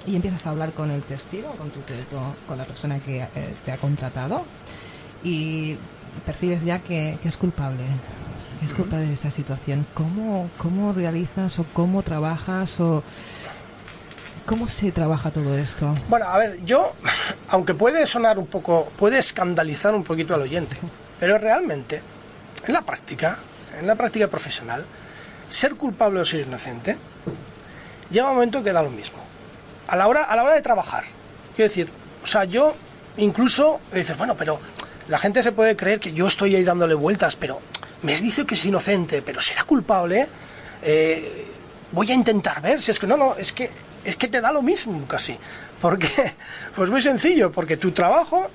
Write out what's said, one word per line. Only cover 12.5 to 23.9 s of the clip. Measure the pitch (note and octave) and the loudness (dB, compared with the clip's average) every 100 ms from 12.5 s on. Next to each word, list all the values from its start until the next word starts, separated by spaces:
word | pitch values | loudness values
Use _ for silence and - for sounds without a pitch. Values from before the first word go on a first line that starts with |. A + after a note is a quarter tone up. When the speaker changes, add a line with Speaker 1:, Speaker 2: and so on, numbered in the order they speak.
| F#3 F#3 - | -4 -4 0
Speaker 1:
o | E3+ D#3 - - - - - - - - - - - - - - - | 2 2 -2 -12 -16 -16 -16 -16 -18 -20 -20 -20 -20 -18 -18 -10 -4
cómo | A3 A#3 | -2 -2
se | - G3+ | -2 -2
trabaja | E3+ D#3 D#3 D#3 | 0 0 0 -2
todo | D#3 C#3+ C#3 | -2 0 0
esto? | C#3+ - D3 D3 B2+ | -2 -2 -2 -2 2
Speaker 2:
Bueno, | A#3 F#3+ | 0 4
a | F#3+ | 2
ver, | A3 F3+ F3 | 2 0 2
yo, | C4 F4+ - - - - - - | 4 2 0 -2 -2 -4 -8 0
aunque | F#3+ F3 | 2 2
puede | D#3 A3+ D#4+ D4 | 4 4 4 2
sonar | A#3+ A3+ G3+ | 4 4 4
un | E3+ | 0
poco, | F#3+ - E3+ D3+ - | -4 2 2 2 2
puede | G#3 C4 | 4 4
escandalizar | - - F3+ E3+ D#3+ D3 G3+ G#3+ | 2 0 0 0 0 0 2 2
un | |
poquito | F3 E3 D#3+ E3 | 0 -2 0 0
al | |
oyente, | C3+ E3 D#3 - E3+ - - - | 0 -4 -6 -8 -12 -12 -20 -2
pero | F3 G#3 | 4 4
realmente, | G#3+ C4 E4+ D3 B2 D3+ - - - - - - - | 4 2 2 -4 -6 -8 -10 -20 -20 -20 -18 -8 -2
en | |
la | D#4 | 0
práctica, | - B2 - C3 D#3+ A3 - - - - | -2 -8 -10 -2 -2 -2 -10 -20 -16 -2
en | |
la | F3 | 2